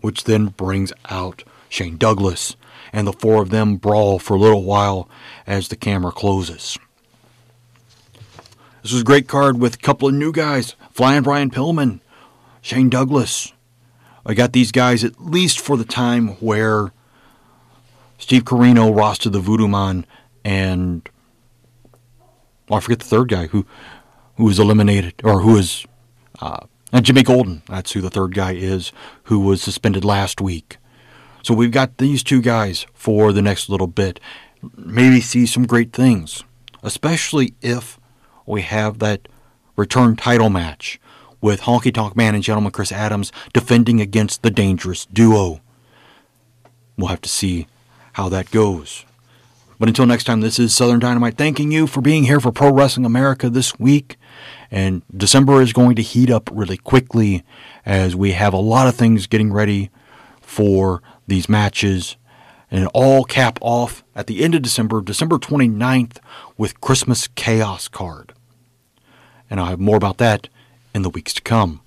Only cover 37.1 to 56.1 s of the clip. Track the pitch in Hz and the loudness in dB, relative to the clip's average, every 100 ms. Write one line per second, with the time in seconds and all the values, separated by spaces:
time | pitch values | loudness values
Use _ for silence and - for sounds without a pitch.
37.1 | 160 - 151 123 - - 120 117 - _ | -2 -2 -2 -2 -4 -6 -6 -8 -20 _
38.1 | _ _ _ - 107 90 107 107 110 107 | _ _ _ -8 -8 -4 -4 -4 -2 -4
39.1 | 101 - _ _ _ _ - 101 127 123 | -4 -10 _ _ _ _ -4 0 4 4
40.1 | 113 - 120 110 95 82 73 - - _ | 2 0 2 2 0 -6 -10 -14 -16 _
41.1 | - _ _ 107 101 - 120 120 120 107 | -20 _ _ -2 -2 0 0 0 -2 -4
42.1 | 104 113 107 95 107 101 - 101 98 107 | 0 0 0 0 -2 -2 -4 -8 -4 -4
43.1 | 104 98 - - 120 - 120 117 117 101 | -4 -6 -12 -4 -2 2 2 4 2 0
44.1 | 110 104 - 117 104 98 92 92 90 - | 0 -2 -2 -2 0 0 0 -4 -10 -6
45.1 | 95 113 107 92 78 _ _ _ _ _ | 4 6 6 0 -6 _ _ _ _ _
46.1 | _ _ _ _ _ _ _ _ - 90 | _ _ _ _ _ _ _ _ -8 -6
47.1 | 90 - - 98 87 78 _ _ _ _ | -6 -6 -6 -4 -4 -8 _ _ _ _
48.1 | - 95 92 90 113 107 90 71 - - | -8 -4 -4 -2 0 0 -2 -10 -20 -20
49.1 | _ _ _ _ _ _ _ 113 113 123 | _ _ _ _ _ _ _ 0 2 2
50.1 | 117 - 113 110 110 120 - 123 120 123 | 2 0 -2 -2 0 0 2 2 2 2
51.1 | 120 120 110 156 139 147 156 156 139 131 | 0 -2 0 -2 -2 -2 0 0 0 0
52.1 | 156 131 143 120 110 139 135 139 - 123 | 2 2 2 0 2 4 6 2 2 0
53.1 | 120 135 131 123 123 123 - 117 143 139 | 0 0 0 -2 -2 -4 0 2 2 0
54.1 | - _ - - - - 98 95 92 - | -20 _ -20 -20 -20 -8 -2 -2 -2 -8
55.1 | 95 101 135 135 139 123 117 123 117 113 | -4 2 4 6 6 4 4 4 4 -2